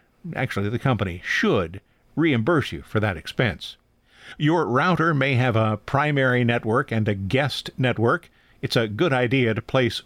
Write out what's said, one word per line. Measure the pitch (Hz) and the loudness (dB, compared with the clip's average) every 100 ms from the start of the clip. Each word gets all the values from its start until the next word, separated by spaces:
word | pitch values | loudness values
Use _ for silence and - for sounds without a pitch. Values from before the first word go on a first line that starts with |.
| _ _ 175 - | _ _ -12 -6
actually, | 127 - 101 | -4 -2 -2
the | 117 | -2
company | 139 117 95 87 | 0 0 -2 -6
should, | - - 214 123 82 98 _ _ _ - | -6 -2 2 0 0 -8 _ _ _ -2
reimburse | 160 120 113 165 - | 2 2 2 2 0
you | 78 | -8
for | - 110 | -4 -2
that | 104 82 | -2 -4
expense. | - - 120 82 - - _ _ _ _ - - | -8 -2 -2 -2 -12 -18 _ _ _ _ -20 -2
Your | 147 170 143 | 0 2 2
router | 123 175 165 165 | 2 2 2 2
may | 147 139 123 | 2 2 2
have | 127 110 | 2 2
a | 110 107 | 0 -2
primary | - 139 147 143 131 123 | -2 0 0 2 2 2
network | 120 117 117 120 143 | 2 0 0 -2 0
and | 113 107 | 0 0
a | 101 | -2
guest | 98 127 143 - - - | -2 0 -2 -4 -10 -2
network. | 127 113 113 170 - _ _ - | -2 2 0 0 -4 _ _ -10
It's | 127 131 | -2 0
a | 113 | 0
good | 104 170 | 0 0
idea | 131 123 135 117 | 2 2 2 2
to | 107 | 0
place | - 131 123 - | -2 0 0 -2